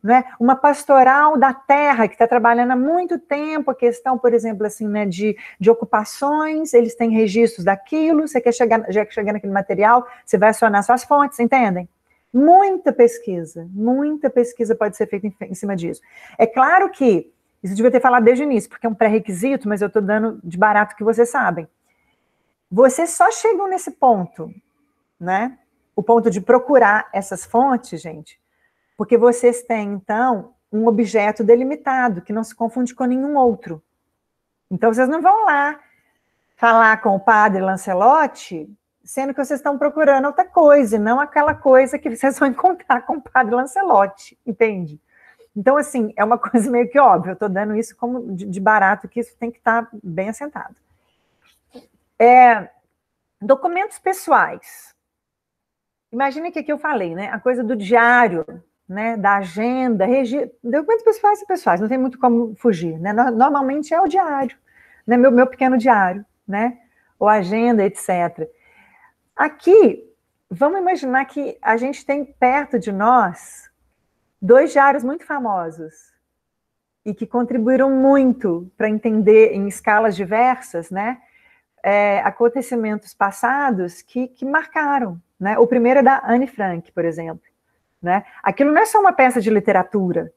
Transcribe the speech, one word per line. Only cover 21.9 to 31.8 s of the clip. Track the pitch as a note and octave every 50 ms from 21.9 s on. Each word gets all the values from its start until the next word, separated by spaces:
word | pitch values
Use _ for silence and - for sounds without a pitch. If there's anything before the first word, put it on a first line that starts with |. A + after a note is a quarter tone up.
| _ _ _ _ _ _ _ _ _ _ _ _ _ _ _ _
Vocês | F3+ G3+ C4+ B3+ C4 - E4 E4
só | - - F4 G4+
chegam | A4+ - - A4 G#4+ E4+ G4+
nesse | F#4+ F#4 F4+ - D#4
ponto, | - _ - B3+ A3+ F#3+ F3 - _ - D#3+ - F3 - _ _ _ _ _ _ _ _ _ _ _ _
né? | E3+ F3+ F#3 F#3+ A3+ C4 C4 _ _ _ _ _ _ _ _
O | - F#3
ponto | - A#3 A#3 A3+ A3+
de | F3 G3+
procurar | F#3 - B3 B3 B3 - D4 B3+ A3+ G3+ G#3+ G#3+ - -
essas | - G3 G3 - F#3+ F3+ -
fontes, | - - A#3 B3+ C#4 B3+ A#3+ - - - D#3+
gente, | - E3 D#3 D3+ D#3 - _ _ _ _ _ _ _ _ _ _ _ _ _
porque | - G#3+ - B3
vocês | A3 A#3 B3 A#3 A#3+ - A#3+ A#3+ B3 -
têm, | - A3+ A3 G#3 G3+ G3+
então, | G3 _ - G#3 A3 B3 C4 A#3+ G3 - - _ _ _ _
um | - G#3+ A3
objeto | A#3 A3 G3+ A#3 F#3+ A3 A3 G3+ G#3+ G#3+ G#3+ A3+
delimitado, | G3+ A#3 A#3+ C4 C4+ D4+ D4